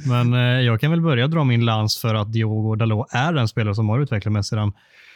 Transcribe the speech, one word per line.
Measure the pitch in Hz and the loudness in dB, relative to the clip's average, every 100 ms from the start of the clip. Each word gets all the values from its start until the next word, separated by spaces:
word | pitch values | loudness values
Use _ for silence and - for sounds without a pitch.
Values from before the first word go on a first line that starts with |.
| 147 | -2
Men, | 120 120 | 0 2
eh, | 123 | 2
jag | 123 127 123 113 | 2 2 2 2
kan | 147 | 0
väl | 170 | 0
börja | 165 123 135 | 2 2 0
dra | 160 | 0
min | 135 117 117 | 2 2 2
lans | 110 107 - | 2 0 -2
för | 117 110 | -2 -2
att | 104 | -2
Diogo | 113 110 110 107 107 | -2 -2 -2 -2 0
Dalot | 113 107 - | 0 0 -2
är | 120 151 | -2 0
den | 160 113 | 0 -2
spelare | - 107 101 | -2 -2 0
som | 107 | 0
har | 117 | 0
utvecklat | 143 107 107 | -2 -2 -2
mest | 107 98 | -2 -2
sedan | 107 104 - _ - - | -2 -2 -4 _ -20 -20